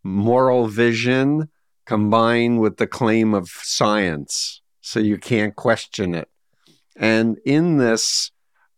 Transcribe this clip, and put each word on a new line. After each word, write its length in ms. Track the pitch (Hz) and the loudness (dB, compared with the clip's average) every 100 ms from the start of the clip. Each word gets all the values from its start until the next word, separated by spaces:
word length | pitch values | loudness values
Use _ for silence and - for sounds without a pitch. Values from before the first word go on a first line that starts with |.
moral 680 | 95 98 107 123 131 127 117 | -6 -2 2 4 4 2 0
vision 840 | 104 120 113 123 131 135 151 156 _ _ _ | 2 0 2 0 0 2 0 -4 _ _ _
combined 760 | - 110 104 113 113 117 120 120 | -4 -2 2 4 4 2 2 2
with 180 | 107 - | 0 -2
the 80 | 104 | -6
claim 480 | - 113 113 110 | -2 0 2 2
of 160 | 104 87 | 0 -4
science. 1120 | - - - 113 104 95 76 69 - - - _ _ | -12 -8 -2 0 0 -2 -4 -8 -8 -8 -12 _ _
So 200 | - 113 | -8 -2
you 180 | 107 101 | 0 -2
can't 360 | - 113 107 | -2 -2 -2
question 600 | - 127 110 - - 92 | -4 -2 -2 -4 -6 -4
it. 160 | 85 76 _ _ _ _ _ _ - | -4 -8 _ _ _ _ _ _ -4
And 400 | 110 110 113 107 | 0 2 0 -2
in 320 | 131 147 175 151 | 0 0 2 2
this 540 | 120 110 - - - _ _ _ _ | 2 0 -2 -4 -6 _ _ _ _